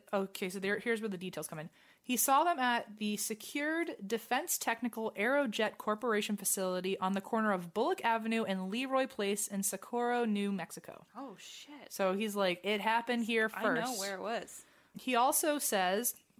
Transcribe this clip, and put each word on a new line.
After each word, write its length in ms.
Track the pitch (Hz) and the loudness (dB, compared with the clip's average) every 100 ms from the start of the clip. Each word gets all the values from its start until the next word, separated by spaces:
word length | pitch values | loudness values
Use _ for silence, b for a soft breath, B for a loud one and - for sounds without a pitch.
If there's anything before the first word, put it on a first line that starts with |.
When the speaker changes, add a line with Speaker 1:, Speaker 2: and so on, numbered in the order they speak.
| - | -2
Speaker 1:
okay, 340 | 202 196 - 190 | 0 0 -2 -4
so 100 | 196 | -2
there, 200 | 190 208 | -2 0
here's 240 | 240 226 | 0 -2
where 60 | 220 | -2
the 80 | 185 | -6
details 300 | 180 165 156 | -6 -8 -8
come 100 | 156 | -8
in. 100 | 151 b b b | -12 b b b
He 140 | - 247 | -2 2
saw 280 | - 269 | 6 6
them 140 | 339 339 | 6 4
at 380 | 247 233 - 208 | 2 2 -2 -4
the 200 | 208 208 | -2 -2
secured 720 | - 214 - 294 294 320 339 - | -4 -6 -6 -2 0 0 -2 -4
Defense 520 | 196 226 - 254 339 - | -4 -4 0 -2 0 -2
Technical 560 | - 226 247 226 220 - | 0 0 -2 -2 -6 0
Aerojet 580 | 214 277 277 208 214 - | 2 2 2 0 -2 -2
Corporation 640 | - 214 247 214 208 208 | -2 -2 2 0 0 -2
facility 600 | 190 - 185 185 185 190 | 0 0 0 0 -2 0
on 140 | 185 | 0
the 80 | 196 | 0
corner 320 | 196 226 220 | 0 0 2
of 220 | 190 175 | 2 0
Bullock 280 | 202 277 370 | 0 0 2
Avenue 420 | 233 226 220 226 | 2 0 2 0
and 260 | 220 190 185 | 0 -2 -2
Leroy 360 | 220 262 262 262 | -2 0 0 0
Place 400 | - 202 202 - | 0 -2 0 -2
in 140 | 196 | -2
Socorro, 640 | 196 196 - 240 240 240 | -2 -4 -4 -2 0 2
New 260 | 233 202 202 | 2 2 0
Mexico. 540 | 196 170 - - - - | -2 -6 -10 -14 -18 -18
Speaker 2:
Oh, 220 | 214 269 180 | -14 -14 -14
shit. 540 | - - - 285 - | -16 -16 -18 -18 -14
Speaker 1:
So 220 | - 190 | 0 2
he's 200 | 196 220 | 2 0
like, 260 | 202 190 175 | 2 2 2
"It 160 | 196 214 | 0 0
happened 440 | 208 226 233 240 220 | 2 0 0 -2 2
here 240 | 226 220 | 2 2
Speaker 2:
I 80 | 196 214 | 2 2
know 80 | 165 | 2
Speaker 1:
first." 160 | 240 233 | 0 -2
Speaker 2:
where 140 | 196 | -4
it 80 | 190 | -4
was. 400 | 190 226 - - - b b - | -4 -4 -6 -14 -20 b b -10
Speaker 1:
He 160 | - | 0
also 440 | 240 254 302 320 294 | 4 6 4 2 2
says, 560 | - 202 185 196 240 - _ _ | 2 2 4 2 0 -4 _ _